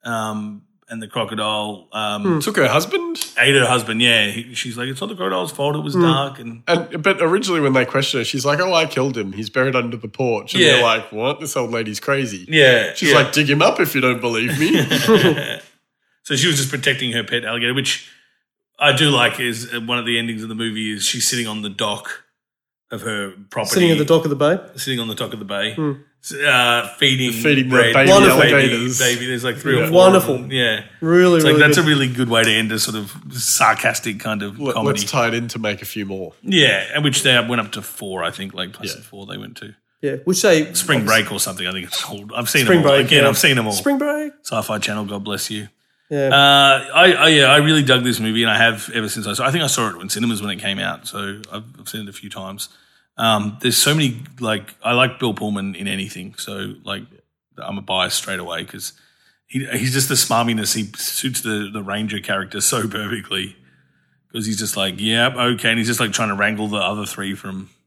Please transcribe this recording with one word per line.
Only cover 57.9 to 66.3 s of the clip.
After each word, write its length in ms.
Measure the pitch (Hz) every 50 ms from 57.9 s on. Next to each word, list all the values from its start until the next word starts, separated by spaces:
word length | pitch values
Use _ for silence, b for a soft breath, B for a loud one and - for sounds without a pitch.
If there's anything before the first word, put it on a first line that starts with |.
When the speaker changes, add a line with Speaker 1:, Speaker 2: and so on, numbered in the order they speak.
| 95 95 92 92 -
Speaker 1:
straight 240 | - - - 95 90
away 240 | 87 85 85 82 82
'cause 300 | - - - - - - _ _ _ _ _ _ _ _ _ _
he, 200 | _ - 131 135 - 120
he's 200 | - 110 131 127
just 140 | 139 131 131
the 60 | 131
smarminess. 580 | 120 - - 120 113 120 117 117 110 104 98 -
He 120 | 113 107 98 - -
suits 440 | - - - - - 131 123 -
the, 280 | - 117 107 104 104 98
the 120 | 104 107 98
Ranger 360 | 98 98 107 107 104 101 101
character 380 | 90 - 104 98 95 95 - 104
so 260 | - - - 120 107 110
perfectly 680 | 104 110 107 98 117 107 95 - 101 95 95 98 - _ _ _ _ _ _ _ _ _ _ _ _ _ _ _ _
'cause 120 | 117 107 107
he's 100 | 110 98
just 180 | 110 101 - 104
like, 180 | 98 98 90 92
"Yep, 380 | 101 110 110 117 120 131 135
okay," 340 | 120 123 120 123 - - 117
and 80 | 113 117
he's 100 | 110 113
just, 120 | 120 117
like, 120 | 123 110 98
trying 160 | - 117
to 60 | 107